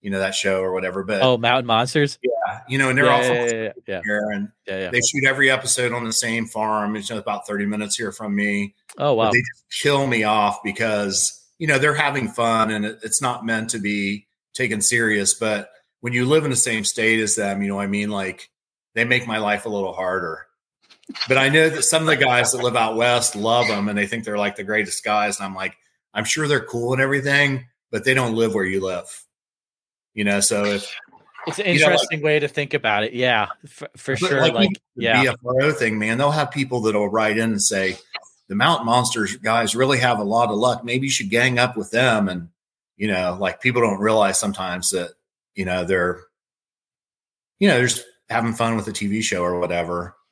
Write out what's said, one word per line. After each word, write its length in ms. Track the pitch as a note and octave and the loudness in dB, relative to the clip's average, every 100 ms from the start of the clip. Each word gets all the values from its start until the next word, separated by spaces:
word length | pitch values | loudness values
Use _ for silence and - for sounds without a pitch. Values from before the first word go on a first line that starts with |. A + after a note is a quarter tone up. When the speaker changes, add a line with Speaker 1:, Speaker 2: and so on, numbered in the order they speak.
Speaker 1:
you 80 | G#2 | -4
know, 100 | G2 | -2
that 160 | F#2+ G2 | 0 0
show 240 | G2+ F#2+ | 0 0
or 140 | F#2+ | 0
whatever, 320 | F#2 F#2 F#2 F#2+ | -2 -4 -6 -4
but 160 | A2 | 2
Speaker 2:
Oh, 160 | C3 B2 | 2 4
Mountain 280 | A#2 B2+ B2 | 2 2 2
Monsters? 540 | A2+ B2 D#3+ C#3+ - | 0 2 2 0 0
Speaker 1:
Yeah, 380 | B2+ A#2 G#2 - - | -4 -2 -4 -8 -4
you 100 | C3+ | 0
know, 120 | C3+ | 2
and 80 | B2+ | 4
they're 80 | C#3+ | 4
Speaker 2:
Yeah, 80 | |
Speaker 1:
all 80 | A#2 | 4
Speaker 2:
yeah, 60 | B2 | 2
Speaker 1:
from 100 | B2 | 0
Speaker 2:
yeah, 260 | A#2+ A2+ | 0 -2
yeah, 80 | A2 - - | -4 -8 -8
yeah. 140 | F#2+ | -8
Speaker 1:
here, 260 | G#2 G#2 G#2+ | -2 -2 -2
and 180 | G#2 G#2 _ - | -4 -6 _ -10
Speaker 2:
Yeah, 120 | F#2+ | -6
yeah. 100 | F#2+ | -2
Speaker 1:
they 100 | A#2+ | 0
shoot 240 | A#2+ D3 | 0 0
every 260 | C3+ C3+ C3+ | 0 4 2
episode 440 | C3 C3 - B2 | 2 0 0 0
on 100 | A#2+ | -2
the 80 | A#2 | -2
same 340 | A2+ A#2+ A2+ A2+ | -2 -2 -2 -4
farm. 500 | A2 G#2+ G#2+ G#2 G#2+ | -2 -2 0 -2 -4
It's 120 | G2+ | -6
about 380 | A2+ G2+ G#2 - | -8 -6 -6 -4
thirty 180 | G#2 G2+ | -4 -2
minutes 300 | G#2+ G#2 - | -4 -4 -4
here 160 | G#2+ | -4
from 240 | - G#2+ G2+ | -6 -6 -2
me. 400 | G#2 G2+ G2+ _ _ - | 0 -2 -4 _ _ -4
Speaker 2:
Oh, 140 | D3 | 0
Speaker 1:
But 40 | A#2+ | 2
Speaker 2:
wow. 160 | A2 | 2
Speaker 1:
they 80 | A2+ | 2
just 420 | B2+ - _ - | -2 -10 _ -2
kill 260 | D3 C#3+ C#3 | 0 2 2
me 160 | A#2+ | 0
off 380 | G#2+ G#2+ G#2 G2+ | 2 2 2 0
because, 800 | G#2 G2 A2+ G#2+ G2+ F#2+ - - _ _ | -8 -4 -2 0 0 0 -2 -4 _ _
you 100 | D#3+ | 0
know, 100 | C#3 | 2
they're 160 | D3 | 2
having 340 | C#3+ D3 C#3 A2 | 2 0 0 -4
fun, 420 | - A#2 A2+ A2 | 0 0 2 2
and 120 | G#2+ | 0
it, 160 | G#2 A2+ | -4 -6
it's 200 | A2 - | -2 -2
not 240 | C3 A#2+ A2+ | 0 -4 -4
meant 240 | A2+ A2 | -4 -2
to 100 | A#2 | -4
be 480 | G2+ G#2 G2 G#2 _ _ _ | -2 -2 -2 -4 _ _ _
taken 280 | - B2+ G#2+ | -4 -2 0
serious, 520 | - A#2+ A2+ G#2+ G2 | 2 2 2 2 0
but 360 | - A2 G#2+ G2 _ _ _ | 0 0 -2 -4 _ _ _
when 120 | A#2+ | -6
you 120 | B2 B2 | -2 2
live 200 | D#3 D3 | 2 2
in 40 | |
the 60 | B2 | 0
same 280 | - A2+ | 0 0
state 360 | G2+ - A2 A2+ | -2 0 2 4
as 160 | A2 G#2+ | 2 0
them, 260 | G2+ G2 | -2 -2
you 60 | G2+ | -2
know 80 | G2 | -2
what 80 | |
I 40 | G2+ | -2
mean? 220 | G2+ G#2 | -2 -2
Like, 400 | G#2 F#2+ F#2 - _ _ _ _ A2 | -4 -6 -8 -16 _ _ _ _ -2
they 100 | A#2+ | 2
make 220 | B2+ A#2 | 2 0
my 100 | A2 | -2
life 300 | G#2+ G#2 A#2 | 0 0 -2
a 20 | |
little 240 | G#2 F#2+ | -4 -4
harder. 540 | F2 F#2 F#2+ E2+ D#2+ - _ _ _ _ _ _ - - | -4 -2 -2 -4 -8 -14 _ _ _ _ _ _ -10 0
But 100 | C3+ | 2
I 100 | C3+ | 4
know 220 | D3+ D#3+ | 4 4
that 140 | D3+ | 2
some 180 | - D#3+ | 2 2
of 60 | D#3+ | 2
the 80 | D3 | 2
guys 360 | C3+ B2 A#2 | 4 4 2
that 100 | B2+ | 0
live 120 | B2 A#2+ | 0 0
out 200 | A2+ A2+ | 0 2
west 400 | A#2+ A#2+ A2+ G#2 | 2 4 0 0
love 340 | G#2+ A#2 A#2+ | 0 2 2
'em, 180 | G#2 G2+ | -2 -2
and 80 | G#2 | -2
they 120 | G2 | -2
think 180 | A#2 A2 | -4 -6
they're, 100 | G#2 | -2
like, 200 | G2+ G2+ | -2 -4
the 80 | |
greatest 400 | G2 G#2+ G2+ - | -4 -2 -2 -4
guys. 340 | - G#2+ G#2 G2+ | -2 0 0 -4
And 80 | G2 | -8
I'm 80 | |
like, 240 | F#2+ F#2+ - _ _ _ | -8 -8 -10 _ _ _
"I'm 140 | G#2 A2 | -6 -2
sure 220 | - D3+ | -2 2
they're 180 | C#3+ - | 0 -2
cool 280 | A#2+ A#2+ | -4 -2
and 100 | C3 | 0
everything, 640 | C3+ C#3 C3+ C#3 C#3+ C3+ B2+ _ _ | 2 0 2 2 2 0 -6 _ _
but 120 | A2 | -4
they 120 | A#2+ C3 | 2 2
don't 180 | B2 | 2
live 220 | A2+ A2+ G#2 | 2 2 2
where 100 | F#2+ | 0
you 180 | F#2+ | -2
live." 220 | F#2+ F2+ - - - _ _ _ _ _ _ _ _ - | -2 -6 -8 -14 -18 _ _ _ _ _ _ _ _ -4
You 80 | |
know, 160 | G#2 G2+ | 0 2
so 260 | G2+ G#2 G#2 | 2 0 0
if 260 | G2+ - - - - _ - - | -2 -4 -10 -18 -20 _ -14 -12
Speaker 2:
It's 140 | D#3+ | -6
an 80 | G3+ | -2
Speaker 1:
you 120 | D#3+ | 2
know, 60 | D#3 | 4
like 80 | |
Speaker 2:
interesting 280 | F3 - D#3 | 4 0 -2
way 160 | D3+ D3+ | 0 0
to 80 | C#3+ | 0
think 260 | - C#3+ | -4 -4
about 300 | D3 A#2 G#2 | -2 0 0
it. 100 | G#2+ | -2
Yeah, 360 | A#2+ B2+ A2+ G2+ - D3 | -2 0 2 0 -6 -18
for, 200 | - D3 - | -18 -18 -14
for 180 | - | -6
Speaker 1:
But, 140 | C3 F3+ | -2 0
Speaker 2:
sure. 140 | C#3+ | 2
Speaker 1:
like, 120 | D#3+ | 2
Speaker 2:
Like, 100 | A#2 | 2
Speaker 1:
even 100 | G2+ G2 _ - | 0 -2 _ -6
the 80 | |
Speaker 2:
yeah. 180 | A#2 A2 | 0 4
Speaker 1:
B 60 | B2+ | 2
F 80 | A#2+ A#2+ | 0 -2
R 160 | B2+ | 2
O 100 | C#3+ | 2
thing, 280 | D3 A2+ A2 | 2 0 0
man, 180 | G#2+ A#2 | -2 0
they'll 140 | C#3+ | 0
have 180 | D3+ D3 | 0 -2
people 320 | C#3+ C3 B2 | -2 -2 0
that'll 280 | A2 G#2 G2+ | 0 0 0
write 280 | G#2+ A2 G#2+ | 0 0 2
in 140 | A2+ | 0
and 100 | G#2 | 2
say, 360 | G2 G2 F#2+ F2+ - - - _ _ | 0 2 -2 -4 -12 -18 -18 _ _
"The 80 | G2 | 0
Mountain 320 | C3+ E3 A#2 | 2 2 2
Monsters 480 | A#2+ A#2 A2+ G2+ - | 2 2 0 -4 -4
guys 380 | G#2+ A#2 A2+ A2+ | 0 2 2 0
really 240 | C3 C3 | 2 4
have 180 | B2 A2+ | 2 2
a 60 | |
lot 260 | G2+ A2+ A#2 | 0 2 2
of 80 | G#2 | 2
luck. 260 | B2 A#2 | 2 0
Maybe 220 | A#2 B2 C3+ | -2 -2 0
you 60 | |
should 180 | C3 G2+ | -2 0
gang 300 | A#2 B2+ B2 | 2 2 2
up 180 | B2 A2 | 0 -2
with 140 | G2+ | -4
them." 360 | A2+ B2+ A2 G2+ | 2 4 2 0
And, 220 | F2+ E2+ _ _ _ _ _ | -4 -10 _ _ _ _ _
you 100 | G#2+ | -2
know, 300 | F#2 F2+ F2+ | 0 -2 -2
like, 220 | G2 - | -4 0
people 200 | B2+ A#2+ | 0 2
don't 180 | A#2 G2 | 2 2
realize 400 | G#2 A2 G2+ G2 | 2 4 4 2
sometimes 520 | G#2 G2 F#2 F2+ F2+ | 0 -4 -6 -4 -2
that, 220 | F#2 F2 - _ _ _ - | -2 -4 -12 _ _ _ -8
you 100 | F#2 | -4
know, 180 | F2+ | -2
they're, 380 | F2 F#2+ F2 - - _ _ _ _ _ _ _ _ _ _ _ _ _ | 0 0 0 -4 -12 _ _ _ _ _ _ _ _ _ _ _ _ _
you 80 | G3+ | 4
know, 80 | C3+ | 6
they're 120 | B2 | 4
just 180 | - - _ _ | 0 -6 _ _
having 240 | A2+ A#2 | -2 -2
fun 240 | A2+ A#2 A2+ | 0 0 0
with 100 | G2+ | -4
a 60 | |
T 140 | G2 G2+ | -6 -4
V 140 | G#2+ | -2
show 220 | A2 F2+ | -2 -2
or 160 | F2 F2+ | -2 0
whatever. 560 | F2 F2 E2+ F2 F2+ - _ | -2 -2 -2 -4 -6 -12 _